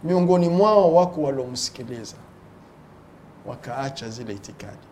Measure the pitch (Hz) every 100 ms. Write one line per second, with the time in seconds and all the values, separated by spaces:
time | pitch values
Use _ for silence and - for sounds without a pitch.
0 | 160 180 175 180 175 175 202 214 185 165
1 | 180 170 143 135 123 123 - - 123 120
2 | 107 - - - - - - - - -
3 | - - - - - 123 - 123 135 139
4 | 113 110 117 98 - - - - -